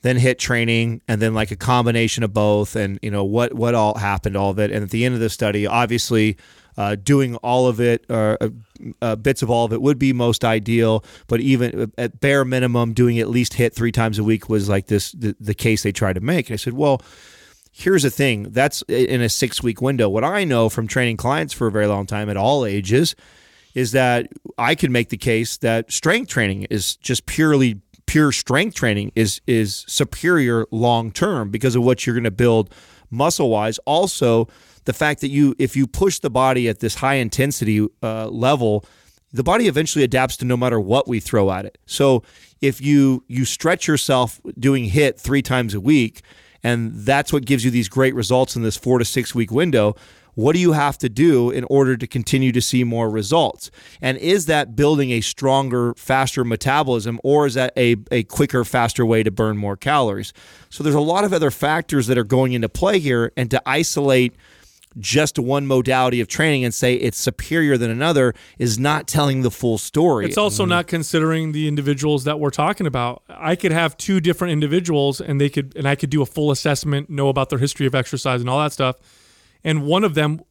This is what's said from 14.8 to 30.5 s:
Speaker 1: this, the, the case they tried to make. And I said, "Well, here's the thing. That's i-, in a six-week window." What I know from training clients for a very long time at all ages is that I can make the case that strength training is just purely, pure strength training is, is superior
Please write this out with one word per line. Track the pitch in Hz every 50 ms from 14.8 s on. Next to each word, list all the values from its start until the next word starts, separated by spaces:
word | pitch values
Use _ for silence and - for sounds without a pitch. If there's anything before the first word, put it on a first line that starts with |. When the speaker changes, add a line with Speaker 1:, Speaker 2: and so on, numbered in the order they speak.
| 95 -
Speaker 1:
this, | 107 101 - -
the, | - 156 120 107 - _
the | 107 104 104
case | - - 120 110 104 -
they | 104
tried | 98 - 113 98 92
to | 92
make. | 95 127 175 175 127 -
And | 120
I | 104
said, | - 123 117
"Well, | 131 151 147 135 123 - - - - - - - - - - _ _ _ _
here's | _ - - 180 196 175
the | 139 135
thing. | - - 139 135 117 104 101 -
That's | 104 123 135 147 - - - -
i-, | -
in | 120 127 - 131 123
a | 120 110
six-week | - - - 123 - - - 120 110 - 120
window." | 131 139 123 117 101
What | 95 110 117
I | 151 190 208 196
know | 160 131 117 113 110
from | - - 113 110
training | - 131 123 120 113 110
clients | - 123 139 156 160 139 -
for | - 127 113
a |
very | 98 107 104
long | 104 104 101 101 92
time | 107 104 107 104
at | 101 98
all | 98 120 143 143 127
ages | 107 98 104 98 92 110 131 165 156 - _ _ - _ _ _ _ _ _ _ _ _
is | 123 127 110
that | 107 135 127 123 120 120 - - - - _ - - -
I | 117 120 165
can | - - 143
make | 123 120 117 -
the | - 107
case | - 127 113 110 117 110 - -
that | - 120 113 113 113 _
strength | - - - 160 185 233 247 -
training | - 135 113 98 95 98 101 -
is | - 104 95 - -
just | _ - - 127 - - -
purely, | - - 156 156 147 139 135 123 110 98 _ _ _ _ _
pure | - - 156 151 147
strength | 131 - - - 123 143 190 226 -
training | - - 120 104 101 104 104 _
is, | 113 113 101 - - _ -
is | 127 113 110 101 101 - - -
superior | - - 139 - - - - 170 180 165 139 120